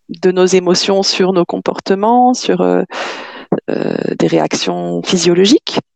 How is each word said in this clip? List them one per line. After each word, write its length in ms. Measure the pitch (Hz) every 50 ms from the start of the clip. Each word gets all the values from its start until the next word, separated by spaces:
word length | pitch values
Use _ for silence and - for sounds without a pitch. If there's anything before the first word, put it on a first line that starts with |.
| _ -
de 240 | 175 165 - 185
nos 140 | 180 185 185
émotions 560 | 185 185 185 180 175 185 180 - - 196 196
sur 300 | 196 - - - 190 180
nos 120 | 190 180 170
comportements, 920 | - - 190 - - 196 - - - 196 196 202 220 240 247 247 247 254
sur, 260 | - - - 180 175
euh, 220 | 180 180 180 180 190 - - - - - - - - - - - - - - - - -
euh, 260 | - - - - 50 - - - - -
des 80 | 170
réactions 760 | 165 165 160 156 165 - - - 185 175 175 175 175 175 175
physiologiques. 760 | 170 - 190 180 - 180 170 180 196 208 277 - - - - - - _ _